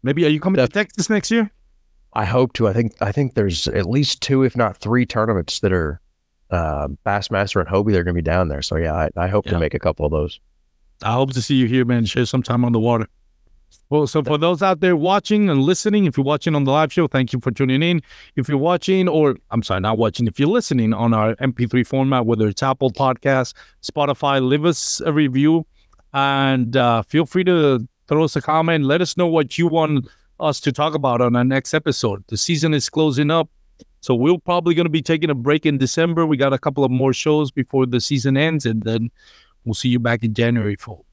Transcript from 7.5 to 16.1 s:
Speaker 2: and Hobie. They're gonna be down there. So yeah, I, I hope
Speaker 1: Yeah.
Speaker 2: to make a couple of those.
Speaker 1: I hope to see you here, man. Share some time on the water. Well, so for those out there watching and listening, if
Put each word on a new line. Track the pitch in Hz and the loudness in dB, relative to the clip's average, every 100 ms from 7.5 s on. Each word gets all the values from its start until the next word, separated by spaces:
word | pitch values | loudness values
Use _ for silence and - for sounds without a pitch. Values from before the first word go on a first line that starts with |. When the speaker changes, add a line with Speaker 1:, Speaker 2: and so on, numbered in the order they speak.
| - | -2
Speaker 2:
and | 82 | 0
Hobie. | 95 104 | 0 2
They're | 98 | 0
gonna | 87 | 0
be | 87 | -2
down | 80 87 87 | 0 0 0
there. | 71 | -4
So | - 78 | -4 -2
yeah, | 82 | -2
I, | 78 78 - | -2 -2 -2
I | 90 | -2
hope | 104 - | -2 -2
Speaker 1:
Yeah. | |
Speaker 2:
to | 87 | -2
make | 78 | -2
a | - | -2
couple | - 76 73 | -4 -2 -2
of | |
those. | 76 73 - _ _ _ _ _ _ | -2 -4 -8 _ _ _ _ _ _
Speaker 1:
I | 107 | -4
hope | 120 135 | -2 -2
to | 127 | -2
see | 110 135 | 0 2
you | 120 | 2
here, | 127 123 | 2 0
man. | 120 107 | 0 0
Share | - 120 | -2 -2
some | 131 | -2
time | - 120 | -2 0
on | 120 | 2
the | 117 | 2
water. | 113 117 110 _ _ _ _ _ _ _ _ | 2 0 -2 _ _ _ _ _ _ _ _
Well, | 147 143 | 0 0
so | 156 | -2
for | 147 151 | -2 0
those | 165 175 | 0 0
out | 190 175 | 0 2
there | 185 170 | 2 2
watching | 170 196 - 214 202 | 2 0 2 2 2
and | 143 | 2
listening, | 139 180 214 208 | 2 0 0 2
if | 190 | 2